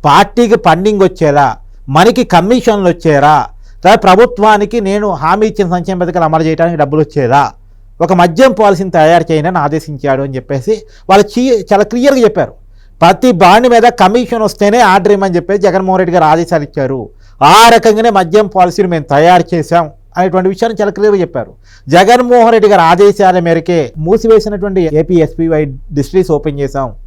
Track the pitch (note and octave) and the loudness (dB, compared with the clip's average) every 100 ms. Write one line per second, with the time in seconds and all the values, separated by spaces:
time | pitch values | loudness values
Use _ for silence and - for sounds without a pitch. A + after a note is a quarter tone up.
0 | D3 D3 G3+ - A#3+ A3+ F3 E3 G3+ G#3 | 2 2 2 0 0 2 2 0 0 0
1 | F#3 F3+ D#3 C#3+ C3+ A2 - - - C#3 | -2 0 0 2 0 -4 -16 -20 -4 2
2 | G3+ A#3+ B3 E3+ F#3 B3 - G#3 F#3 E3+ | 2 0 0 0 2 0 0 0 -2 -2
3 | E3 D3 C#3+ D3+ A#2 - - - F3+ A3 | 0 2 2 2 -2 -12 -20 -4 0 2
4 | G3+ F#3 B3 A3+ G#3+ G#3 G3+ A#3 G3 G3+ | 2 2 2 2 0 0 -2 -4 -4 -4
5 | G#3 B2 D#3 G3 A3 - F#3 F3 E3+ F3+ | -4 -4 -2 0 -2 -2 -4 -4 -4 -6
6 | F3 F3 D#3+ D#3+ D#3+ D#3+ E3 E3 C#3 D3+ | -4 -2 -2 0 -2 0 -2 0 -2 0
7 | D3+ D3+ B2 C3+ C3 - - - - - | -2 -2 0 0 -2 -6 -20 -20 -20 -6
8 | E3+ F3+ F3 E3 C4 G#3 G#3 F3+ F#3+ E3+ | -2 2 0 2 0 2 0 0 -2 0
9 | D#3 E3+ E3 D#3 D3+ F3+ C#3+ D#3 D3+ C#3+ | 2 2 0 -2 -2 -4 -4 -4 -8 -8
10 | C#3+ C3+ C#3 C3 B2 C#3 B2+ A3 - _ | -4 -4 -4 -10 -8 -8 -4 -6 -8 _
11 | - G3 G#3 - C4 A3+ F3 G3+ G#3 A#3+ | 0 2 2 -2 -2 -2 0 -2 -2 0
12 | C#4 C4+ A3 F#3 A#2+ - - - _ - | 0 2 0 0 -6 -8 -20 -20 _ 0
13 | E3 E3 B3+ F#3 F3+ G#3 B3 A#3 A#3+ A#3+ | 0 2 0 2 4 4 4 2 2 2
14 | F#3+ A#3 A#3+ A#3 G#3+ - G3+ A#3 A3 F#3+ | 0 0 -4 -4 -4 -2 0 2 2 2
15 | G3 G3+ G3 E3+ F3 G3+ G3 F3+ F#3+ F#3 | 0 -2 0 -4 -4 -2 0 -2 -2 -2
16 | F3+ F3 D#3 D#3+ E3+ E3 D3 - C3 C3+ | 0 0 2 0 0 -4 -4 -6 -6 -6
17 | A2 - - _ C#3 G3 A#3 A3+ A3 G#3+ | -10 -18 -20 _ 4 6 6 4 2 0
18 | A#3 G3+ F3 G3+ G#3 F#3+ F3+ E3 F#3 E3+ | 0 0 0 0 0 0 0 0 -2 -4
19 | C#3+ C#3+ E3 F3+ - F3 D3 E3+ D#3 - | -2 0 4 2 0 -6 -2 -4 -4 -12
20 | _ - F#3 F3+ F#3 G3 A#3 G#3+ G#3 G3+ | _ -6 -2 -2 -2 -2 -6 -2 -4 -2
21 | G#3 G3+ E3+ C3+ G#2+ - _ _ - E3 | -2 0 -4 -6 -10 -16 _ _ -2 2
22 | G3 B3 B3 B3 A3+ A3+ G#3 G3 E3 F3 | 4 2 2 2 4 2 2 2 2 4
23 | G3+ G3+ F#3+ F3+ E3+ E3+ E3 E3+ B2 D#3+ | 2 2 0 0 0 -2 -2 -4 -4 -8
24 | D#3 A3 A3+ A3 G#3+ G3+ G3+ F#3+ E3 D3+ | -2 -2 2 2 2 -6 -6 -4 -2 -2
25 | D#3+ F3+ D3+ D3 E3 D#3 D3+ C3 - D3 | 0 0 -2 -4 -4 -2 -4 -8 -10 -6
26 | C#3 F#3 F3+ D3+ D3+ C#3+ C#3 C3+ C3 G2+ | -2 -2 -2 -4 -4 -6 -8 -6 -10 -12